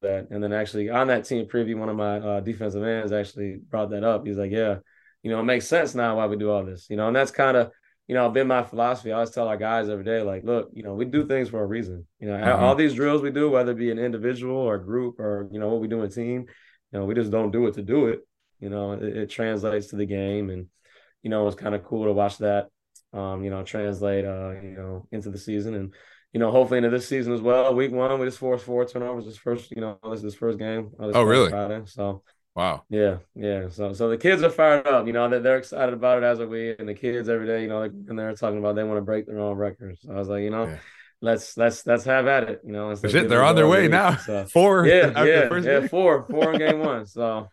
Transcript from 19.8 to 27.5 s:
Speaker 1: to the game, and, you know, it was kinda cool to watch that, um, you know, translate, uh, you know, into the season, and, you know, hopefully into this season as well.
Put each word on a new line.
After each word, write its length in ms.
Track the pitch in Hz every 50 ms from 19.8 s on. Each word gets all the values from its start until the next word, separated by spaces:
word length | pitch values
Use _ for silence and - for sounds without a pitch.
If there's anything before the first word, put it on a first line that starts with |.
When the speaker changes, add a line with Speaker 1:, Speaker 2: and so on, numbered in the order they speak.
| 101 -
Speaker 1:
to 80 | -
the 100 | 101 104
game, 440 | 95 101 98 98 98 101 104 101 95
and, 160 | 92 92 90 - _ _ _ _ _ _ _ _ _ _ -
you 80 | 113
know, 120 | 110 107 104
it 40 |
was 80 | 104 101
kinda 220 | - 98 104 104 98
cool 240 | - - 117 110 110
to 60 | 107 98
watch 260 | 101 101 101 - -
that, 300 | 107 104 101 101 101 - _ _ _ _ _ _ _ _ -
um, 280 | 101 98 95 95 95 98
you 60 | 98
know, 120 | 95 95 95
translate, 640 | - - 107 104 104 98 92 101 101 98 98 98
uh, 280 | 98 95 95 95 95 95 95 95
you 80 | 95 95
know, 340 | 95 95 95 95 92 - - -
into 180 | 107 101 104
the 80 | 95 95
season, 360 | - 110 107 104 101 113 110
and, 200 | 98 98 95 - - - _ - _ _ _ -
you 60 | 117
know, 100 | 117 110
hopefully 280 | 120 127 131 117 127 123
into 120 | 120 117
this 180 | 120 123 120 -
season 240 | 135 135 120 120 120
as 80 | 117
well. 340 | 110 120